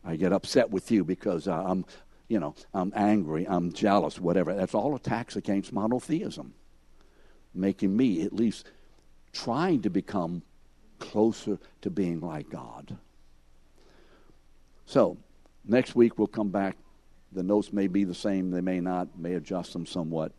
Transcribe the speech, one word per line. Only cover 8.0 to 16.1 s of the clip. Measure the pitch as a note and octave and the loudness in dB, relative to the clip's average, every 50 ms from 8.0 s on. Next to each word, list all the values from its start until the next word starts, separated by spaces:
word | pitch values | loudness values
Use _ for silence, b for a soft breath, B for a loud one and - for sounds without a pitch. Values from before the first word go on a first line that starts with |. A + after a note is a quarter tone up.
| C3+ B2 F#2 D#2+ | 4 4 2 2
at | F2 G2+ | -2 -2
least | - F#2+ A#2 A2 - - b b b b b b b b _ - - - - - | 0 0 0 0 0 -4 b b b b b b b b _ -20 -20 -20 -20 -16
trying | - - - C3 A#2 C#3 E3+ G3 E3+ B2 | -14 -8 -6 -4 -2 0 2 2 2 2
to | F#2+ G#2 | 2 0
become | F2 G2 - - - G2 F2 E2 F2 E2+ - _ - - - - _ _ - - - - | 0 0 -2 0 -2 -2 -2 -2 -4 -8 -10 _ -20 -20 -20 -20 _ _ -20 -20 -18 -16
closer | - - - G#2+ G#2+ A2+ A2 - - G#2+ G2+ - b b b b | -16 -4 2 4 4 4 4 0 -4 -6 -6 -6 b b b b
to | - G2+ | -8 -4
being | F2 G2+ G2 F2 E2+ D#2+ | -2 0 0 0 -2 -4
like | E2 F2 D#2 D2+ - - | -6 -6 -8 -8 -10 -10
God. | D#2 D2+ B1 A#1 A#1 - - - - - - _ _ - - - - - _ _ - - - _ b b b b b b b b b b b b b b _ - - - - _ - - - | -12 -14 -14 -14 -16 -18 -14 -14 -16 -16 -16 _ _ -20 -20 -20 -20 -20 _ _ -20 -20 -20 _ b b b b b b b b b b b b b b _ -20 -20 -20 -20 _ -20 -20 -20
So, | - - C#3 A2 E2+ - - - _ - - - - _ - - | 0 4 4 4 4 2 -6 -16 _ -20 -20 -20 -20 _ -18 -2
next | - A2 B2+ B2 - - | 2 2 2 2 2 6
week | A#2+ A#2 A2+ | 6 6 6